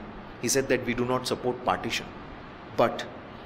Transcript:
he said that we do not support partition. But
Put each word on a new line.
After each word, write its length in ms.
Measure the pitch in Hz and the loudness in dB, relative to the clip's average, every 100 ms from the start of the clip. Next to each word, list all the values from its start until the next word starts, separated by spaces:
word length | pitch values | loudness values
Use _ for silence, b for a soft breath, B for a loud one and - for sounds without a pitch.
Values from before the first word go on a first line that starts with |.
| - - - - | -10 -12 -12 -4
he 60 | 123 | 2
said 220 | 135 131 | 4 4
that 160 | 123 117 | 2 2
we 80 | |
do 100 | 120 | 2
not 240 | 123 127 123 | 2 2 2
support 360 | 113 123 123 - | 0 0 0 2
partition. 400 | 92 117 - - - - - - - - - | 2 2 -2 -4 -10 -12 -12 -14 -14 -2 4
But 300 | 117 - - - - - | 4 4 -6 -10 -12 -14